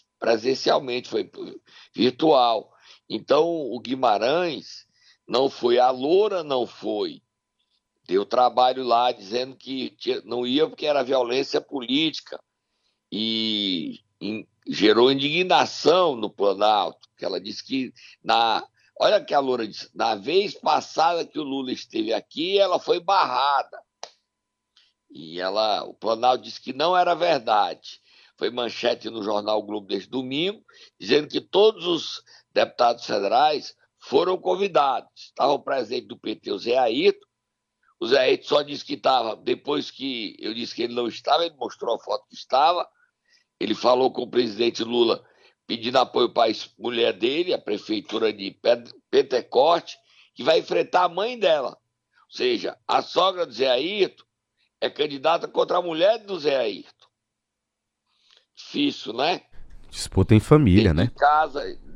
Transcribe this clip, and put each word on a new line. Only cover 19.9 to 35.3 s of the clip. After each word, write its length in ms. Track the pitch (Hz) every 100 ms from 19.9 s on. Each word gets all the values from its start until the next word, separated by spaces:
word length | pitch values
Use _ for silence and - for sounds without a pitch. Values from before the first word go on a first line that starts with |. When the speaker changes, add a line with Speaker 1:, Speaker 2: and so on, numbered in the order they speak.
| -
Speaker 1:
na 200 | 113 107
vez 380 | 101 175 202
passada 720 | - - 147 - - 165 170 156
que 140 | 143
o 40 |
Lula 280 | 147 135 127
esteve 420 | - - 113 110
aqui, 460 | 107 - - 165 202
ela 200 | 196 175
foi 200 | - 175
barrada. 800 | 170 196 147 123 139 139 - - _ _ - _ _ _ _ _ _ _ _ _ _
E 300 | - 80 82
ela, 440 | 92 101 110 92 -
o 80 |
Planalto 500 | - 98 113 123 127
disse 180 | 110 -
que 120 | -
não 220 | 127 160 180
era 200 | 180 170
verdade. 840 | 175 147 117 107 92 80 - - _ _ _ _
Foi 120 | 101
manchete 600 | 120 117 - 120 117 -
no 120 | 113
jornal 380 | 104 104 104 107
o 40 |
Globo 240 | 101 107 98
deste 220 | 101 92
domingo, 540 | 127 131 139 175 214 _ - - _
dizendo 280 | 95 147 151
que 140 | 147
todos 440 | 131 180 214 214 170
os 380 | 156 - - _ - _
deputados 520 | - 113 - 120 117 -
federais 680 | 110 98 113 151 156 - - _ _
foram 380 | - 131 175 185
convidados. 720 | - 185 202 156 139 120 - _
Estavam 440 | -